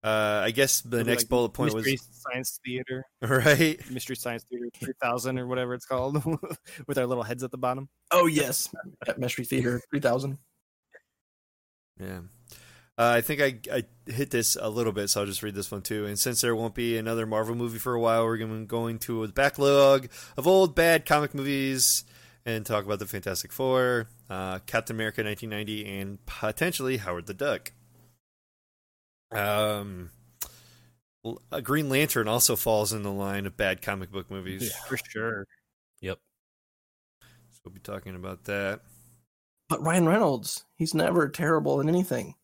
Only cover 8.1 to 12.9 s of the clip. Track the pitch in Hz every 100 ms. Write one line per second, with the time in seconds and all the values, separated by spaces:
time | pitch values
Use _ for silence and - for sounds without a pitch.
8.1 | 175 175 151 139 139 - - - - -
9.1 | - 123 - 120 131 123 123 - 143 131
10.1 | 123 135 139 _ _ _ _ _ - _
11.1 | _ _ _ _ _ _ _ _ _ 95
12.1 | 92 90 _ _ - - - _